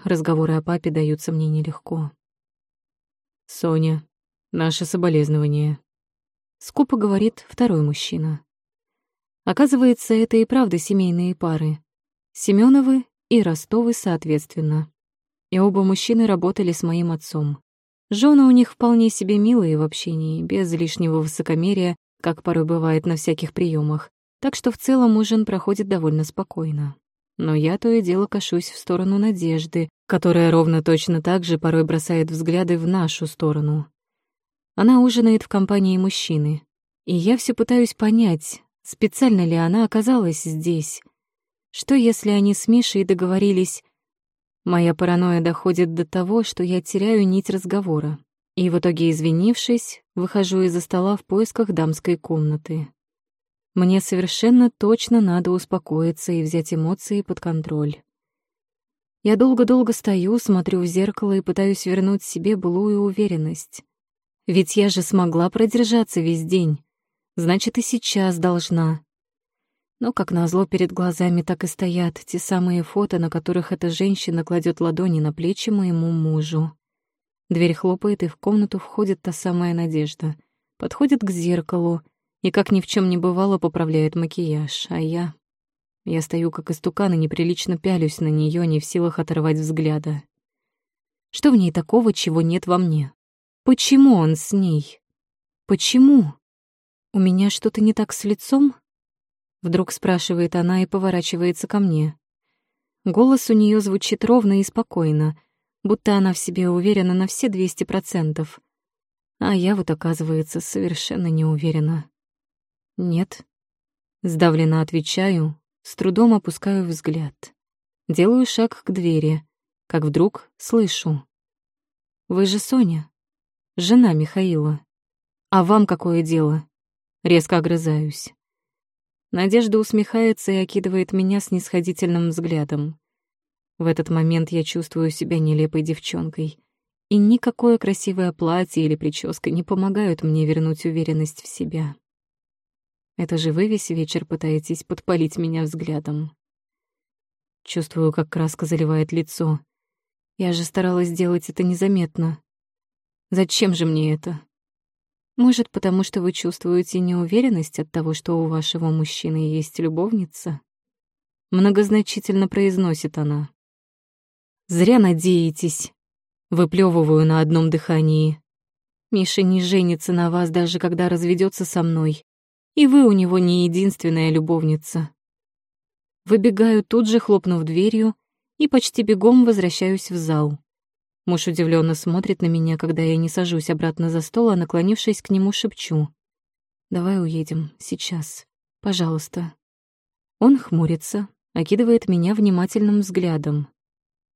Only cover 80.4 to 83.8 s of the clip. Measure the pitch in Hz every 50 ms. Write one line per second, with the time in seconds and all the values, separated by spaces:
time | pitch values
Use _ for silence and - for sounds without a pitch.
80.4 | _ _ _ _ _ _ _ _ - - - - 285 262 285 247 214 196 180 175
81.4 | 165 175 180 170 160 - 185 175 170 170 170 160 - _ _ _ _ _ _ _
82.4 | - 185 - 202 190 - 202 190 - - - 208 185 185 180 175 170 185 175 180
83.4 | 190 196 196 180 - 165 156 170